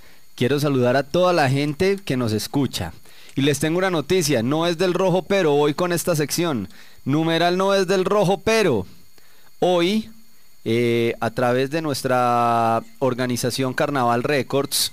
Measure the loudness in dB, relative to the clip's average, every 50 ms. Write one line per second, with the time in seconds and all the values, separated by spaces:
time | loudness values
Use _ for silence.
0 | -20 -20 -20 -20 -20 -14 -6 -2 0 0 2 2 0 0 2 2 2 2 2 2
1 | 0 0 0 2 2 4 4 4 2 2 2 0 0 -2 -2 0 0 0 0 0
2 | -2 -4 -2 -2 0 0 -2 -2 -2 -2 -2 0 0 0 -2 -6 -8 -8 -10 -14
3 | -18 -20 -20 -20 -20 -10 -4 0 0 0 2 0 0 0 0 0 0 0 0 0
4 | 0 0 0 2 2 2 0 0 2 0 0 0 0 0 0 0 0 0 2 2
5 | 2 2 2 0 0 0 2 2 4 4 4 4 4 2 2 0 -2 -2 -2 -2
6 | 0 0 0 0 0 -2 -2 -2 0 0 -2 -2 -4 -6 -10 -16 -20 -20 -20 -10
7 | -4 -2 0 0 2 2 2 2 2 2 2 2 2 2 2 2 2 2 2 2
8 | 2 2 2 2 2 2 2 0 0 2 2 4 4 2 2 0 -2 -4 -10 -18
9 | -20 -20 -20 -20 -20 -20 -20 -20 -20 -20 -6 -2 0 2 2 4 2 2 2 0
10 | -2 -4 -10 -18 -20 -20 -20 -20 -20 -20 -18 -8 -4 -2 0 2 2 2 2 2
11 | 0 0 -2 -2 -4 -4 -2 0 0 0 2 0 0 -2 -2 -4 -4 -4 -4 -4
12 | -2 0 0 2 2 2 2 2 2 2 2 2 2 2 0 0 -2 -6 -6 -2
13 | -2 -2 0 0 -2 -2 -2 -2 -2 -2 -2 -2 -2 -2 -2 -2 -2 -2 0 0
14 | 2 2 2 2 0 0 0 0 0 0 0 -2 -2 0 -2 -2 -2 -4